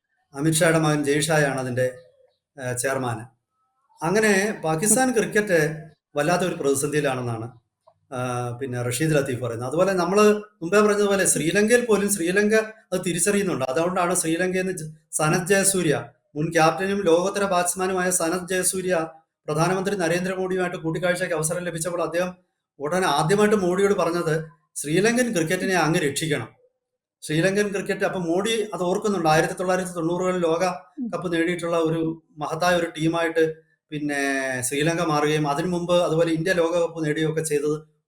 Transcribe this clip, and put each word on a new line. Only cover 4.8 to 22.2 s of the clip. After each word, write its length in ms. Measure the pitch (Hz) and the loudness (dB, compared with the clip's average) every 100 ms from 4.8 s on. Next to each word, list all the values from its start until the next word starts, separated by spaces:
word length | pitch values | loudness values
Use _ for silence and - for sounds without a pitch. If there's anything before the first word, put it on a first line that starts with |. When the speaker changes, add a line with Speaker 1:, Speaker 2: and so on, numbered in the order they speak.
| 214 262 262 | 4 4 4
Speaker 2:
ഉം. 60 | |
Speaker 1:
ക്രിക്കറ്റ് 760 | 233 180 208 202 170 156 156 - _ _ 147 | 0 0 0 2 2 2 -4 -14 _ _ -4
വല്ലാത്ത 260 | 151 180 | 0 0
ഒരു 120 | 180 | 0
പ്രതിസന്ധിയിലാണെന്നാണ്, 1000 | - 139 135 147 151 143 127 120 113 120 - _ _ _ _ _ | -2 0 0 0 0 0 -2 -4 -6 -8 -14 _ _ _ _ _
ആ, 360 | 127 123 123 123 120 | -8 -4 -4 -6 -6
പിന്നെ 260 | 135 123 | -6 -4
റഷീദ് 320 | 120 120 156 | -4 -2 2
ലത്തീഫ് 260 | 147 135 117 | 2 0 -4
പറയുന്നത്. 280 | 117 113 123 | -6 -6 -4
അതുപോലെ 240 | 156 190 | 0 2
നമ്മള് 420 | 190 170 202 208 | 2 2 4 4
മുമ്പേ 460 | 208 - _ 165 202 | 4 -4 _ 0 2
പറഞ്ഞതുപോലെ 460 | 208 202 202 196 170 | 4 2 2 2 2
ശ്രീലങ്കയിൽ 580 | 160 151 190 214 240 | 2 2 2 4 2
പോലും 280 | 233 196 202 | 4 0 2
ശ്രീലങ്ക 420 | 202 165 196 208 220 214 - _ | -2 0 0 2 2 0 -12 _
അത് 80 | 185 180 | -4 -2
തിരിച്ചറിയുന്നുണ്ട്. 580 | 175 208 202 185 131 | -2 0 0 0 -2
അതുകൊണ്ടാണ് 500 | 131 165 170 185 175 | -2 0 0 0 0
ശ്രീലങ്കയിൽ 520 | 175 165 165 185 185 185 | 0 0 -2 -2 -2 -4
നിന്ന് 120 | 185 | -6
ജ-, 140 | 156 - _ | -10 -14 _
സനത് 340 | - 156 180 175 | -2 2 2 2
ജയസൂര്യ, 600 | 196 185 190 165 123 - _ _ 147 | 2 2 2 0 0 -4 _ _ -6
മുൻ 160 | 165 | -2
ക്യാപ്റ്റനും 520 | 165 160 160 190 202 | 4 4 2 -2 0
ലോകോത്തര 400 | 175 165 190 196 | 4 4 2 -2
ബാറ്റ്സ്മാനുമായ 680 | 196 180 175 190 185 190 180 | 0 0 0 -2 -2 0 0
സനത് 380 | 180 165 180 180 | 0 -2 -4 -4
ജയസൂര്യ 600 | 185 180 190 180 170 160 - _ _ - | -2 -2 -2 0 0 -2 -10 _ _ -6
പ്രധാനമന്ത്രി 500 | 151 170 190 190 202 | 0 2 0 -2 -2
നരേന്ദ്രമോദിയുമായിട്ട് 800 | 165 175 185 185 185 185 180 175 | 0 0 -2 -4 -4 -2 -4 -4
കൂടിക്കാഴ്ചയ്ക്ക് 580 | 160 170 175 180 180 | -6 -2 -2 -2 -2
അവസരം 300 | 160 156 175 | -2 -2 -4
ലഭിച്ചപ്പോൾ 380 | 175 165 175 175 | -6 -6 -6 -4
അദ്ദേഹം 520 | 160 165 | -2 -2